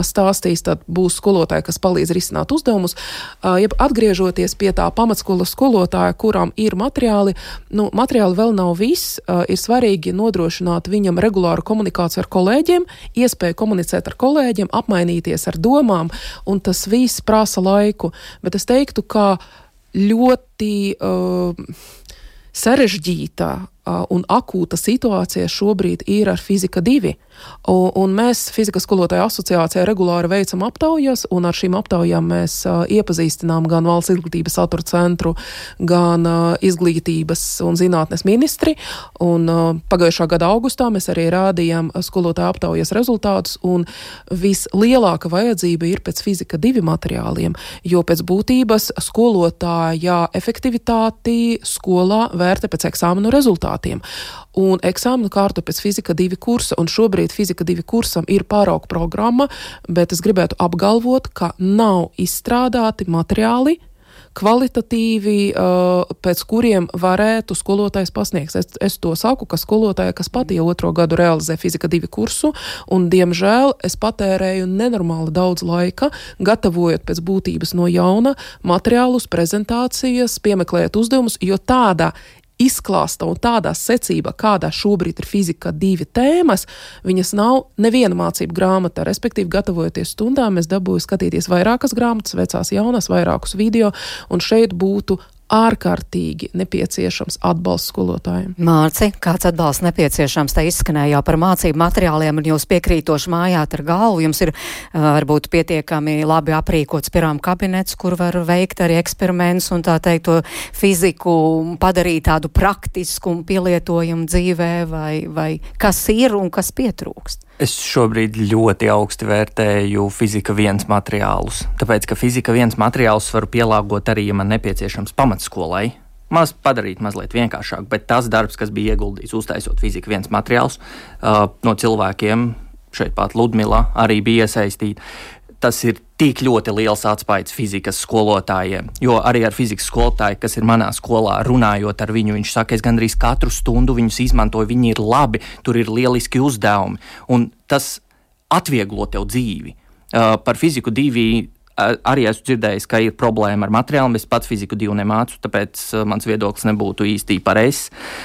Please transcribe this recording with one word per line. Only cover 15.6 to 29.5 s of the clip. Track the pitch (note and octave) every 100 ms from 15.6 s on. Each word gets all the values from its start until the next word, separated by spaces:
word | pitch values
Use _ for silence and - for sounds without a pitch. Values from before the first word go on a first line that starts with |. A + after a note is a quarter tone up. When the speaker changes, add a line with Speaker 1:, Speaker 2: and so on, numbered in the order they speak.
Speaker 1:
domām, | F#3+ C#4 B3+ F#3 E3 - - - -
un | G3 -
tas | F3+ -
viss | A3+ B3+ - -
prasa | A3 G#3+ -
laiku. | F#3 G3+ G#3 G#3 E3 - - -
Bet | - G3+
es | -
teiktu, | B3 C#4+ - -
ka | A3 G3+ F#3 - - - _ _ -
ļoti, | G3 A3+ B3 B3+ - _ G#3+ G#3 G3 F#3+
ā, | F#3+ F#3 F3+ F3+ F3+ F3 - - - - - - - - - -
sarežģīta, | - C4+ A#3+ F#3 D#3 E3+ D3+ - E3+ - F#3 _ -
ā, | F3 - F3+
un | -
akūta | G#3 B3+ F#3+ E3+ F3
situācija | - B3 A#3+ G3 F3+ - F3
šobrīd | - G3+ G3+ F#3 E3+ -
ir | G3+ G3+
ar | F3+
Fizika | - G3 F#3 -
divi. | F3 C#4 F#3+ D3+ _ - - - -
U-, | F#3 F#3 -
un | F#3+ G3
mēs | A#3+ A#3 - -
Fizikas | G#3 F#3 -
skolotāju | F#3+ F3 F3+ G#3
asociācijā | - F#3+